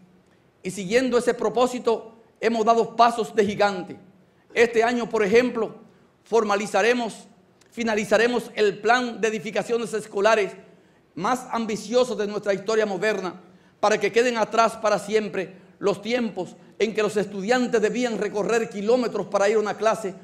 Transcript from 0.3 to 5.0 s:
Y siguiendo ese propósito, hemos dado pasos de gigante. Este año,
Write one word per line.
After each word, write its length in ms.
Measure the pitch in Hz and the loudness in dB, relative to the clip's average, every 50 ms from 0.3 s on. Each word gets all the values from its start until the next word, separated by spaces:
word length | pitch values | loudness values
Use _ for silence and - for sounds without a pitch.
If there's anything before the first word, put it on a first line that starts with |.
| _ _ _ _ _ _ - | _ _ _ _ _ _ -10
Y 80 | 185 | -10
siguiendo 460 | 180 208 190 180 220 254 269 254 233 | -8 -8 -4 0 0 0 2 2 0
ese 160 | 233 233 233 233 | 0 2 0 -2
propósito, 800 | 240 226 214 214 233 247 247 247 240 - 233 226 - - - - - - _ _ - | 0 0 -2 2 2 2 2 0 -2 0 0 -2 -2 -4 -12 -20 -20 -20 _ _ -2
hemos 260 | 190 226 233 226 214 | -2 0 0 2 4
dado 280 | 226 233 233 220 226 - | 4 4 4 2 0 4
pasos 400 | - 233 233 233 240 214 - - | 4 4 4 4 0 -4 -4 0
de 120 | 233 202 | 0 0
gigante. 500 | 208 202 - 202 202 196 180 160 - 135 - - - _ _ _ _ _ _ _ _ - | 2 2 2 2 2 0 -2 -8 -10 -12 -18 -20 -20 _ _ _ _ _ _ _ _ 2
Este 320 | 208 233 233 233 220 226 | 2 2 4 4 2 2
año, 240 | 240 247 240 | 2 2 0